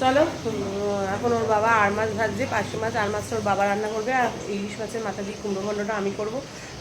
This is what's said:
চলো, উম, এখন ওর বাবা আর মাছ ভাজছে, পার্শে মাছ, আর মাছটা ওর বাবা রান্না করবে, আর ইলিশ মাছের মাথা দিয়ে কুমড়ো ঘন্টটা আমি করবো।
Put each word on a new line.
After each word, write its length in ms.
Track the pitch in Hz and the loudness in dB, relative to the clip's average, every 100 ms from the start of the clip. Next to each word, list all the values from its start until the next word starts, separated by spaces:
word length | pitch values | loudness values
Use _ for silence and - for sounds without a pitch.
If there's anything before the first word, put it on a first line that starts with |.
চলো, 200 | 262 269 | 2 4
উম, 840 | 330 - 240 214 196 196 202 202 196 | 4 0 -4 -2 -2 -2 -2 0 0
এখন 200 | 202 240 | 0 2
ওর 120 | 233 220 | 2 4
বাবা 200 | 214 220 | 4 4
আর 220 | 226 202 | 6 4
মাছ 200 | 208 220 | 2 0
ভাজছে, 360 | 208 220 196 254 | 0 0 0 -2
পার্শে 260 | 226 196 - | 0 -2 -2
মাছ, 200 | 220 233 | -2 0
আর 140 | 202 | 0
মাছটা 260 | 214 202 226 | -2 -2 -2
ওর 60 | |
বাবা 240 | 208 190 202 | 2 4 4
রান্না 220 | 202 214 | 2 0
করবে, 240 | 220 214 | -2 0
আর 160 | 262 240 - - | 2 2 0 -4
ইলিশ 320 | 202 208 202 | -4 -4 -6
মাছের 240 | 214 226 | -6 -4
মাথা 180 | 220 196 | -4 -4
দিয়ে 140 | 196 214 | -6 -6
কুমড়ো 200 | 208 190 | -4 -2
ঘন্টটা 320 | 202 208 208 | -2 -2 -2
আমি 160 | 214 196 202 | -2 -2 -2
করবো। 240 | 214 240 269 - - - | -2 -4 -6 -10 -12 -6